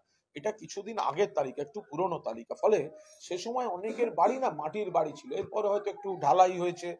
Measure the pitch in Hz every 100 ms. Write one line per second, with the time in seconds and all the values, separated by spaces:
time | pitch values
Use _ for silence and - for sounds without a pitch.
0 | _ _ _ - 214 214 - - 202 220
1 | 123 139 202 - 131 135 143 208 - 151
2 | 185 156 - 113 120 - 196 208 147 -
3 | - - - 185 226 247 240 180 214 233
4 | 233 160 196 262 254 151 151 208 202 170
5 | - - 254 190 196 214 208 202 208 -
6 | 196 175 147 180 185 185 180 175 175 170